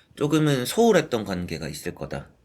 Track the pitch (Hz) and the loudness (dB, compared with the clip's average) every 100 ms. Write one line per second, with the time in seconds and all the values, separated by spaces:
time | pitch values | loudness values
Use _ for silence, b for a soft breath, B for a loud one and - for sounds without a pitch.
0 | B - 147 151 151 139 123 - 233 190 | B -4 0 2 2 0 0 2 6 6
1 | - 117 98 90 87 80 76 76 87 - | 2 -4 -4 -4 -4 -6 -8 -8 -10 -10
2 | 71 - - _ | -8 -10 -12 _